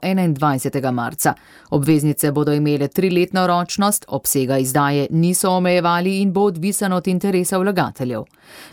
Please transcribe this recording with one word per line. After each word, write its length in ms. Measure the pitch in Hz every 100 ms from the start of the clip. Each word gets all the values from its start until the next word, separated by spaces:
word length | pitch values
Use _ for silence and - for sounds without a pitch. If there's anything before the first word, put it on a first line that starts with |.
enaindvajsetega 880 | 180 190 175 135 151 135 139 139 131
marca. 440 | 123 117 - 151 - - - -
Obveznice 640 | 143 139 156 147 143 147
bodo 200 | 143 147
imele 360 | 147 147 147 139
triletno 580 | - 185 175 180 185 180
ročnost, 580 | 175 175 - 202 208 -
obsega 500 | 139 - 139 127 135
izdaje 480 | 131 143 143 143 139
niso 420 | 160 170 180 190
omejevali 600 | 185 180 180 170 175 185 190
in 120 | 202
bo 160 | 185 208
odvisen 420 | 165 190 196 202
od 140 | 180 190
interesa 500 | 180 196 185 180 190
vlagateljev. 600 | 196 185 120 - 123 110 - _ - - -